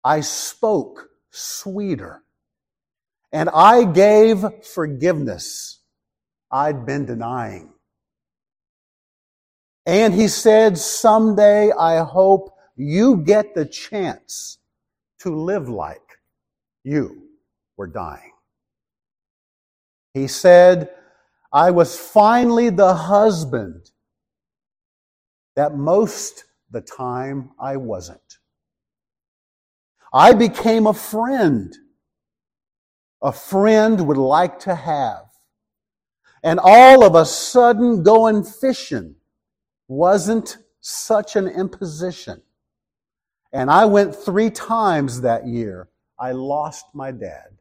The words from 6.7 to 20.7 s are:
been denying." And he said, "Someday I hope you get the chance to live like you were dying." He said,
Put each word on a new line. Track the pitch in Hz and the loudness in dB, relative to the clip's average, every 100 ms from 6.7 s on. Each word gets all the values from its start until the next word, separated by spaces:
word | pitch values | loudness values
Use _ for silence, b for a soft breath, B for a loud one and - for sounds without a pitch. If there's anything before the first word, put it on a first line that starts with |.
| 139 117 | -6 -8
been | 139 | -8
denying." | 127 113 117 127 113 92 78 _ _ _ _ _ _ _ _ _ _ _ _ _ _ _ _ _ _ _ _ _ | -8 -10 -10 -10 -10 -14 -20 _ _ _ _ _ _ _ _ _ _ _ _ _ _ _ _ _ _ _ _ _
And | - 185 226 | -2 0 2
he | 180 214 | 2 0
said, | - 226 214 220 170 | 0 2 4 4 0
"Someday | - - 226 220 220 202 208 208 208 | -8 0 2 2 2 2 4 4 0
I | - 165 165 | 0 0 0
hope | 165 180 190 190 190 _ _ - | -2 0 2 2 -2 _ _ -14
you | 143 170 240 214 | -6 0 2 2
get | 151 208 208 | 2 0 0
the | 175 147 | -8 -8
chance | - - 214 170 - _ - - - _ _ _ _ _ _ | -12 -14 -10 -10 -12 _ -18 -18 -20 _ _ _ _ _ _
to | 180 156 | -10 -8
live | 165 202 127 | -6 -8 -8
like | 104 76 - _ _ _ _ _ _ _ _ | -10 -12 -14 _ _ _ _ _ _ _ _
you | 131 147 117 - _ _ _ _ _ - | -8 -6 -6 -12 _ _ _ _ _ -18
were | 95 | -14
dying." | 101 82 71 _ _ _ _ _ _ _ _ _ _ _ _ _ _ _ _ _ _ _ | -12 -14 -16 _ _ _ _ _ _ _ _ _ _ _ _ _ _ _ _ _ _ _
He | 135 135 | -10 -10
said, | - 185 175 180 | 0 6 8 6